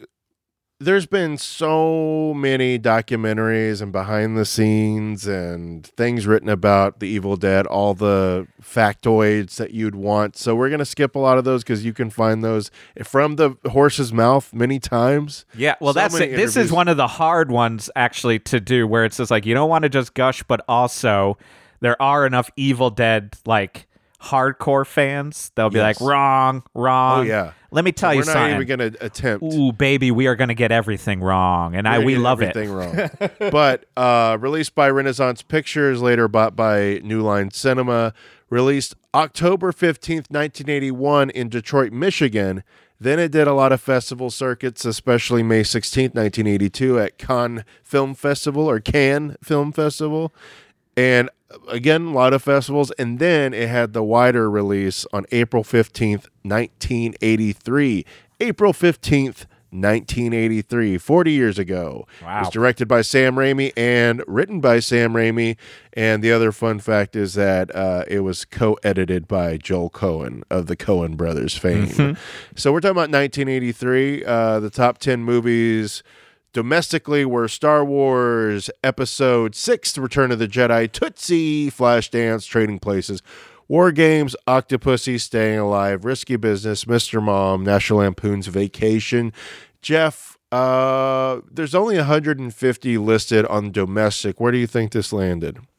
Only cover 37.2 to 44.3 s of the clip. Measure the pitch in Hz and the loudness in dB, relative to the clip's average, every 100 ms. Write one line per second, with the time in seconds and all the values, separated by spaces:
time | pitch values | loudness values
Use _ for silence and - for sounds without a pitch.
37.2 | 107 101 98 - 135 131 123 117 113 - | 0 0 -2 -2 0 0 0 0 -2 -4
38.2 | - _ - 120 131 139 - - _ 143 | -18 _ -6 0 2 0 -4 -12 _ -2
39.2 | 151 - 170 185 180 165 175 156 - 165 | -2 0 0 0 -2 -2 -2 -2 -6 -8
40.2 | 143 147 151 - 139 143 135 127 139 147 | -6 -6 -6 -8 -6 -4 -4 -4 0 2
41.2 | 135 - 120 117 107 143 123 117 185 - | 2 -2 -6 -6 -2 0 0 -2 -2 0
42.2 | 143 107 98 95 - _ _ - 117 156 | 0 0 -2 -4 -10 _ _ -8 -2 0
43.2 | 170 151 147 139 135 131 - 131 - 123 | 0 2 2 4 4 2 0 -2 -2 -8
44.2 | 127 | -8